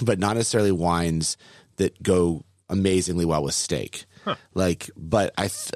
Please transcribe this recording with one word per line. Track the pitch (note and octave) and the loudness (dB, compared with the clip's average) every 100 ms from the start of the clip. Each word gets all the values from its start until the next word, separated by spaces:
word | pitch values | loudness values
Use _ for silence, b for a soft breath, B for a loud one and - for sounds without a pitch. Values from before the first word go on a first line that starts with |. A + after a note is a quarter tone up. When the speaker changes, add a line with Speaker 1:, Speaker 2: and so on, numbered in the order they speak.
Speaker 1:
but | A#2+ F#2+ | 0 2
not | G2+ A2+ | 2 0
necessarily | A2+ A2+ G2+ | 0 2 2
wines | F2+ E2+ E2+ E2+ E2 D#2 - b b b - | 2 2 2 2 0 -2 -6 b b b -2
that | F#2+ - | -2 -2
go | - F2+ E2+ D#2+ - _ - | 2 4 4 0 -8 _ -6
amazingly | G2 F#2+ F#2 F2 F2 | 0 2 2 0 0
well | E2+ D#2 | 0 0
with | C#2 | 0
steak. | - - C2+ G1+ - - B G#3 | -4 -4 -4 -6 -12 -18 B -8
Speaker 2:
Huh. | B B | B B
Speaker 1:
Like, | F#2 F#2 E2+ - - | -2 0 0 -6 -14
but | D#2+ G#2+ F#2+ - | -2 0 0 -2
I | G2 | -4
th-, | - - | -6 -8